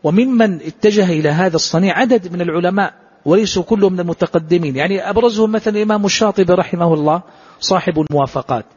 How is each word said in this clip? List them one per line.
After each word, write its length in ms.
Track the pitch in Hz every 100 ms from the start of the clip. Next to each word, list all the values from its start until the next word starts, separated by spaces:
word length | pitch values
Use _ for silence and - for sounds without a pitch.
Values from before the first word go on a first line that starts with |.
وممن 520 | 151 185 262 240 220 165
اتجه 500 | 160 - 214 208 185
إلى 240 | 160 151
هذا 260 | 151 185 160
الصنيع 440 | - 165 190 165
عدد 340 | 247 233 180
من 80 | 175
العلماء، 520 | 175 160 175 190 196 - _ _ 143
وليسوا 380 | 185 208 190
كلهم 300 | 170 220 196
من 60 | 185
المتقدمين، 760 | 170 160 170 170 156 175 156 131
يعني 340 | 165 196 190
أبرزهم 420 | 208 240 208 214
مثلا 260 | 220 220 208
الإمام 280 | 214 214 202
الشاطبي 480 | - 214 202 180
رحمه 400 | 180 175 175 170
الله 280 | 156 151 165 - - - -
صاحب 460 | - 185 185 156 151
الموافقات 560 | 147 135 135 - 123 -